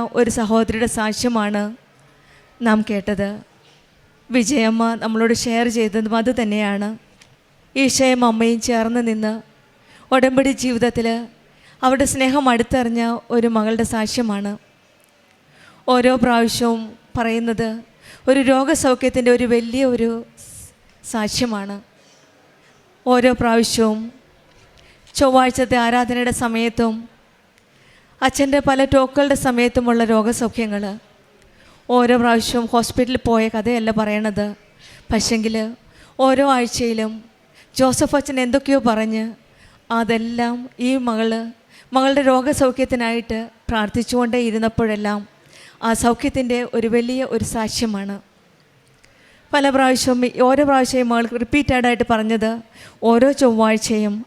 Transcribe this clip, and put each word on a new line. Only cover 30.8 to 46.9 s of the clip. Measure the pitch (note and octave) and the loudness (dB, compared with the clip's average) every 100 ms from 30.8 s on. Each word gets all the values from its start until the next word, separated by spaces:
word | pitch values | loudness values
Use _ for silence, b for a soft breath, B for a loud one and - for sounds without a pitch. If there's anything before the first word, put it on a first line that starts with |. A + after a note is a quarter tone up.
| G3+ G#3+ - _ _ _ b b b b - B3 | -6 -10 -16 _ _ _ b b b b 0 2
ഓരോ | A#3+ B3 | 4 4
പ്രാവശ്യവും | A#3+ A#3 A3 A#3+ A#3 | 4 2 0 -2 0
ഹോസ്പിറ്റലിൽ | A#3+ A3+ - B3 B3+ - | 0 0 -2 -2 -2 0
പോയ | A3+ A3 | 0 0
കഥയല്ല | A3 G#3+ A#3+ A3 G#3+ | -2 -2 -2 -2 -2
പറയണത്. | G#3+ G#3 A3 G3+ G#3 G3+ _ _ B B B | -2 -2 -2 -4 -6 -8 _ _ B B B
പക്ഷെങ്കിൽ | A3+ G3+ A#3 A3 A3 A3 A#3+ _ b b b C4 | -2 0 -2 -2 -4 -6 -10 _ b b b 2
ഓരോ | C4 C#4 B3+ | 4 4 2
ആഴ്ചയിലും | A#3+ - A#3+ A3 A3 A3 - _ _ b b - | 0 -2 -2 -2 -4 -8 -16 _ _ b b 0
ജോസഫ് | C4 B3 D4+ C#4+ | 0 2 0 0
അച്ഛൻ | C#4 C4+ | -2 -2
എന്തൊക്കെയോ | B3 C4+ C4+ C#4 A#3+ | 0 0 2 2 2
പറഞ്ഞ് | A3 A3 A3 A3 A3 _ b b b _ A#3 | 0 -2 -4 -6 -10 _ b b b _ -2
അതെല്ലാം | A3+ A3+ A3+ A#3 A#3 A#3+ B3 - B3 | 0 -2 -2 -4 -4 -4 -10 -6 -2
ഈ | C4+ A#3+ | -2 -2
മകള്, | A3 A3+ A3+ A#3 A#3+ _ b b | -2 -2 -4 -8 -14 _ b b
മകളുടെ | B3+ C4+ C#4 C4+ | 0 2 2 4
രോഗസൗഖ്യത്തിനായിട്ട് | B3+ B3+ D4 C4 B3+ C4 B3+ A#3 A#3 A3 A3 A3+ - - | 2 2 2 0 0 -2 -2 -2 -4 -6 -8 -8 -14 -6
പ്രാർത്ഥിച്ചുകൊണ്ടേ | A3+ G#3 A#3+ A3+ B3 A#3+ B3 A#3+ | -2 -2 -2 -2 -2 0 0 -2
ഇരുന്നപ്പോഴെല്ലാം | A3 A3 A3 A3+ G#3+ G#3 G#3 G3+ _ B B B B A3+ | 0 -2 0 -2 -2 -4 -4 -8 _ B B B B -4
ആ | A3+ | 0
സൗഖ്യത്തിൻ്റെ | A#3+ A#3 C#4+ C4+ B3+ A#3+ B3 A#3 | 0 0 -2 -2 -2 -2 -2 -2
ഒരു | A3+ | 0